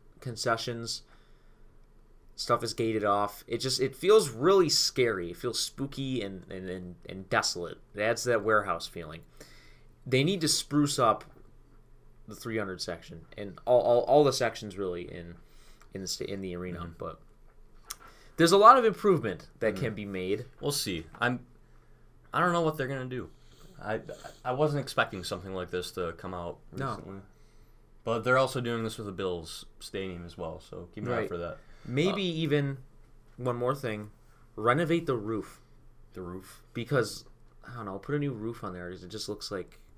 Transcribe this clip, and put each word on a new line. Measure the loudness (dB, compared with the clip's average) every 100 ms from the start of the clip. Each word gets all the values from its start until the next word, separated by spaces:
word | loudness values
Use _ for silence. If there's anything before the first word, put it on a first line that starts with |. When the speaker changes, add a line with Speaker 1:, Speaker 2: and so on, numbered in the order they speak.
| -20 -14
Speaker 1:
concessions. | -10 -4 0 0 -2 -6 -6 -10 -12 -20 -20 -20 -20 -20 -20 -20 -20 -20 -20 -20 -18 -8
Stuff | -2 0
is | 0
gated | -2 0 2
off. | 2 2 0 -6 -6
It | -4
just, | -2 0
it | -2 0
feels | 6 6 6
really | 2 6 6 6
scary. | 4 2 2 2 0 -4
It | -6
feels | -4 -2
spooky | -4 -4 -8 -6 -4 -4
and, | -4 -8 -12
and, | -10 -8
and, | -8 -10 -14 -14
and | -14 -2
desolate. | 0 2 -2 -6 -10 -10
It | -2
adds | 0 0
to | 2
that | 2
warehouse | 4 4 4 -2 -6
feeling. | -10 -12 -14 -16 -20 -20 -20 -20 -20 -20 -18 0
They | 2
need | 4 2
to | 0
spruce | 0 2 2 4 4
up | 4 2 -2 -20 -20 -20 -20 -20 -20 -20 -20 -20 -18
the | -12
three | -6 -4
hundred | -4 -6
section | -8 -8 -10 -16 -14 -12
and | -12 -4
all, | 4 6
all, | 8 6
all | 8 8
the | 8
sections | 4 0 -2 -8 -4
really | -4 -4 -8
in, | -10 -12 -16 -20 -20 -20 -20 -14
in | -10
the | -6
sta-, | -6 -6
in | -6
the | -6
arena. | -6 -6 -8
Speaker 2:
Mm-hmm. | -10 -10
Speaker 1:
But | -10 -12 -18 -20 -20 -20 -20 -18 -16 -16 -18 -20 -6 4
there's | 6
a | 10
lot | 12 12
of |
improvement | 8 4 4 4 2 -4 -10 -2
that | 0
Speaker 2:
Mm-hmm. | 0
Speaker 1:
can | -2
be | -4
made. | -6 -4 -2 -2 -4 -6
Speaker 2:
We'll | -2
see. | -2 -2 -4 -6 -2
I'm, | 0 0 -6 -20 -20 -20 -20 -20 -20 -20 -6
I | 0
don't | 2
know | 2
what | 2 0
they're | -4
gonna | -4 -6
do. | -8 -10 -14 -20 -20 -20 -12
I, | -6 -4 -6 -14 -16 -8
I | -4
wasn't | 0 2 0
expecting | -2 0 0 -2
something | -6 -8 -6
like | -8 -4
this | -6 -6
to | -6 -6
come | -6 -8
out | -8 -8 -10 -12 -8
Speaker 1:
No. | -6
Speaker 2:
recently. | -8 -10 -14 -16 -20 -20 -20 -20 -20 -20 -10
But | -2 0
they're | 4 4
also | 4 0
doing | -2 -2
this | -4 -6
with | -8
the |
Bills | -4 -2 -4 -8 -14 -16 -18
Stadium | -10 -8 -6 -8
as | -12 -8
well, | -8 -10
so | -12 -14 -14
keep | -8
an | -4
eye |
out | -2
Speaker 1:
Right. | -2
Speaker 2:
for | -4
that. | -6 -10 -16 -18
Speaker 1:
Maybe | -4 0 0 0 -2
Speaker 2:
Uh, |
Speaker 1:
even | -2 0 0 0 -4 -12 -20 -20 -20 -20 -6
one | -4 0
more | 0
thing: | 0 -2 -6 -8 -16 -20 -20 -16 -2
renovate | 2 2 4 2 0
the | -2
roof. | -2 -4 -6 -14 -20 -20 -20 -20 -18
Speaker 2:
The | -12
roof? | -10 -12 -14 -20 -12
Speaker 1:
Because, | -10 0 0 0 -4 -16 -20 -20 -20 -16
I | -10
don't | -8
know, | -8
put | -4
a | -2
new | -2
roof | -4 -8 -8
on | -10
there | -10 -10
'cause | -12
it | -12
just | -10 -8
looks | -8 -8
like | -8 -10 -16 -20